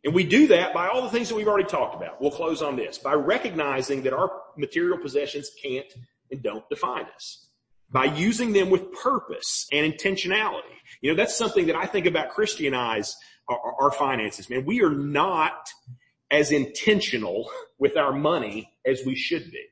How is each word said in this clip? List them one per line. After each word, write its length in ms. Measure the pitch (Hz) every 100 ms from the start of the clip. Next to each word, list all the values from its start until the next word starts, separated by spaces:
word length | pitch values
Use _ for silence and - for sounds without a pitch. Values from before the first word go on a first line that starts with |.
And 100 | 143
we 100 | 170
do 220 | 170 269 302
that 260 | 175 180
by 160 | 165 180
all 140 | 254
the 80 | 247
things 180 | 233 233
that 60 |
we've 140 | 220 208
already 200 | 202 180
talked 280 | 156 117 -
about. 260 | 85 -
We'll 80 | 143
close 320 | - 165 156
on 140 | 151 127
this. 200 | 107 -
By 180 | 135
recognizing 880 | 147 139 247 233 165 143 135 131 139
that 100 | 131
our 160 | 135 190 - - -
material 400 | 147 165 175 175
possessions 540 | 147 135 139 147 147 -
can't 300 | 143 127 139 123 123 _ _
and 120 | 135
don't 240 | 117 107 -
define 340 | 147 151 123 -
us. 340 | - - - _ _ _ _ _
By 140 | 131
using 480 | 139 151 196 226 240
them 180 | 202 185
with 220 | 185 -
purpose 760 | - 254 262 - - - - -
and 200 | 147 156
intentionality. 680 | 156 196 190 180 202 214 - - - - -
You 80 | 135
know, 60 | 160
that's 200 | - -
something 300 | 226 202 165
that 100 | 160
I 100 | 185
think 200 | 208 170
about 240 | 160 147
Christianize 880 | - 214 - 147 127 120 110 104 - - _ -
our, 100 | 123
our, 160 | 117 -
our 80 | 139
finances. 580 | 139 139 127 107 - 95
Man, 160 | 123
we 160 | 139 240
are 120 | 185
not 760 | 143 143 143 180 170 156 - - - - - _ _ _
as 220 | 147 147
intentional 1000 | 147 131 - - 202 - 120 101 101 120 - - _
with 160 | 139 160
our 160 | 143
money 600 | 135 151 165 107 104 - _ 127
as 160 | 131
we 120 | 131 131
should 340 | - 165 165
be. 140 | 120 -